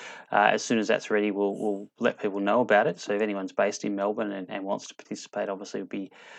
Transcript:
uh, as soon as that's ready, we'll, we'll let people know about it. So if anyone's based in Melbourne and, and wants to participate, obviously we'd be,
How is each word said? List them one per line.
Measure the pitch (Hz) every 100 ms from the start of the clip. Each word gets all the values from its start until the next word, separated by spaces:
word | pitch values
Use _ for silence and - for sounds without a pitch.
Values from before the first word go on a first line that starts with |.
| - - -
uh, | 107 104
as | 107
soon | - 117
as | 101
that's | 107 -
ready, | 107 104
we'll, | 98 101
we'll | 101 110 98 101 -
let | 117 117
people | 107 98
know | 98 117
about | 120 104 127
it. | 175
So | -
if | 104
anyone's | 107 98 95
based | - 101 104
in | 107
Melbourne | 101 101 107 107
and, | 98 92
and | 107
wants | 98 101 -
to | -
participate, | - 104 - - 101
obviously | 98 101 -
we'd | 95
be, | 98 95 - -